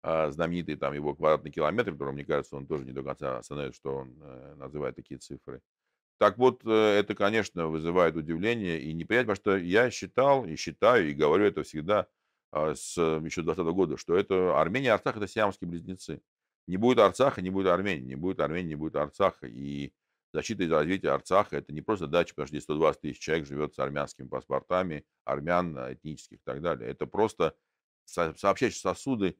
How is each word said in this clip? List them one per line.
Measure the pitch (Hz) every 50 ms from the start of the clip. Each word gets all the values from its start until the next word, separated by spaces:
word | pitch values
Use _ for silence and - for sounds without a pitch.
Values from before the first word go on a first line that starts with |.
| _
а, | 82 80 80 80 76 71
знаменитый | 78 85 82 87 87 82 78 76
там | 69 71 69 71
его | 73 73 73 71
квадратный | 73 78 76 78 78 78 78 73
километр, | 82 78 76 87 113 120 104 82
который, | 71 69 69 69
мне | 69 71
кажется, | 71 80 71 69 - -
он | 69 69 67
тоже | 78 73 67
не | 64 64
до | 67 65
конца | 67 67 _ 76 69 64 62
осознаёт, | 57 - 71 73 71 67 62
что | - _ 69 67 69
он, | 67 65 64 71 73
э, | 71 65 67 65 69 76
называет | 73 67 67 71 76 71 65 65
такие | - - _ 71 64
цифры. | - - 69 65 _ - 64 64 _ _ _ _ _ _ _ _ _ _ _ _
Так | 110 104 95 110
вот, | 123 127 123 127 _
э, | 110 110 110 110 107 104 101
это, | 104 101 107
конечно, | - 101 101 110 113 104 - _ 87 82 80
вызывает | 78 78 78 85 85 90 87 82 78
удивление | 80 78 78 82 82 92 110 120 117 104 90 85 80 65
и | 78 80
неприятие, | 82 82 - 107 120 127 107 101
потому | 92 _ 104 98 98
что | 87
я | 87 90 107 123 123
считал | 110 - - 90 _ - 131 139 143 135 120
и | 87 80
считаю, | 76 - - 76 _ - 110 123 117 90 76
и | 73
говорю | 69 76 73 78 95 104
это | 104 - 78 76
всегда, | - - 78 76 85 107 104 87 _ _ _ _ _ _ _ _ _ -
а, | 78 76 78 73
с, | 69 - - - 87
ещё | 85 80 80 78 78 82 - - 82
двадцатого | 82 78 87 87 82 87
года, | 95 95 82 69 -
что | - - 85
это | 90 98 - 95 92 92 90 78 69
Армения | 78 82 98 131 139 127
и |
Арцах — | 110 101 - 143 120 107
это | 104 95
сиамские | - 113 107 101 95 - - 85
близнецы. | 85 85 85 92 92 90 - - 80 71 _ _ _ _ _ _ _ _ _ -
Не | 87 95
будет | 110 123 127 120
Арцаха, | 107 98 95 - 127 139 - - 90
не | 92
будет | 95 95 98 92
Армении, | 87 90 98 101 95 73 64
не | 64 65
будет | 69 80 92 95 -
Армении, | 78 73 78 87 92 82
не | 76
будет | 73 76 78 73
Арцаха. | 71 73 73 _ - 98 92 - _ - 64
И | 57 64 69 71 71 71 71 64 _ _ _ _ _ _ _ _ -
защита | 78 78 - 113 - 95
и | 82
развитие | 80 78 76 80 95 95 - 78 69
Арцаха — | 69 - - 92 98 104 - - 71
это | 69 _ 73
не | 78 76
просто | - 110 95 85 71
дача, | 73 87 85 - -
потому | - 73 69
что | 76
здесь | 73 -
сто | - 78
двадцать | 76 80 78 76 - -
тысяч | 76 67 -
человек | - - 78 85 76 69
живёт | 69 71 76 71 _
с | -
армянскими | 69 69 71 73 71 67 - _ 69 64
паспортами, | 67 65 65 _ 69 67 69 _ 87 90 95 90 78 73 - _ _ _ _
армян, | - 67 71 71 82 87 87 90 85 78 67
а, | 64 64 64
этнических | - _ 78 76 - - - - _
и | _
так | - 64 69 78
далее. | 85 78 62 57 60
Это | 69 _ -
просто | 69 - 95 107 110 - _ 95 78 - _ _ _ _ _ _ _ _ _ _
со-, | - - - 85 80 78 -
сообщающие | - 98 98 - 131 113 - -
сосуды | - 95 90 - - 139 131 113 98 90 80